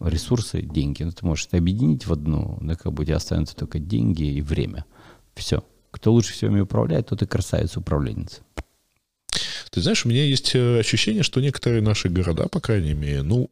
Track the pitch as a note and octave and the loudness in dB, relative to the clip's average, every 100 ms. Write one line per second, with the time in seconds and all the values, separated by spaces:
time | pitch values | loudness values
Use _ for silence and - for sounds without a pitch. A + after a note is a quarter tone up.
0 | E2+ D#2+ - B2 - - D#2 D#2 C#2+ C#2+ | -2 -2 0 0 0 -4 -2 0 0 -2
1 | E2 E2 F2 D2+ - F2+ E2+ G2+ C#3+ C#3 | -4 -4 -2 -2 0 2 2 4 2 2
2 | - D#2 D2+ D2 - - D2+ E2 - - | 0 -2 0 0 -2 -4 -4 -4 -4 -2
3 | D2+ D#2 - E2+ D#2+ - - D#2+ D#2 A2 | 0 -2 0 -2 -2 -4 -6 -6 -2 0
4 | A2+ D#2+ D2+ C#2 C#2+ E2 - - - - | 0 0 0 -2 -2 -2 -2 -6 -12 -18
5 | - - _ - - - - _ _ - | -20 -20 _ -14 -4 -2 -4 _ _ -2
6 | - A#2 A2+ - G#2+ G2+ G2 A2 A#2 D#3+ | 4 4 4 0 0 2 2 0 0 0
7 | - F#2+ G2 G2 - - - - - D2+ | -2 -2 -2 -2 -2 -2 -2 -4 -2 0
8 | C2+ - G#2+ - _ - - _ _ _ | 0 -4 -8 -12 _ -14 -14 _ _ _
9 | _ _ - - - - - - - A3+ | _ _ -8 -6 -4 -8 -6 -2 0 2
10 | A#2+ A#2+ D3 C3 - B2+ B2 A#2+ G#2+ A#2 | 2 2 2 2 2 2 4 2 2 0
11 | - A3 D#3 - C#3 - - A#2 G#2+ G#2+ | 2 0 0 0 0 0 0 2 2 2
12 | F#2 F2+ F2 D#2+ - F3+ - G#2+ D#2 D2 | 2 2 2 0 -2 -2 0 0 0 0
13 | D2 C#2 C3+ B2 B2 | 0 0 2 0 0